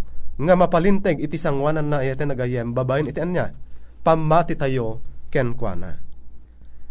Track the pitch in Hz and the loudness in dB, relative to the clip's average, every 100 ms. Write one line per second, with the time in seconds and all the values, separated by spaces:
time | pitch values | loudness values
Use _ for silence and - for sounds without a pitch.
0 | - - - - 151 180 170 170 185 202 | 2 2 2 2 4 4 6 4 4 4
1 | 196 151 151 160 165 139 147 160 147 147 | 4 0 -2 -2 -2 0 0 0 0 0
2 | 131 135 147 127 123 123 117 120 127 135 | 0 0 -2 0 -2 -2 -2 -2 0 0
3 | 151 165 165 175 107 - - - - - | -2 -2 -2 0 -2 -4 -8 -8 -10 -2
4 | 165 160 151 160 160 156 139 131 113 110 | 2 2 4 2 2 -2 0 0 -2 -2
5 | - - - 147 123 113 - 90 90 - | -4 -4 -2 0 0 2 0 0 0 -2
6 | - - - - - - - - - | -2 -4 -8 -12 -14 -18 -14 -10 -8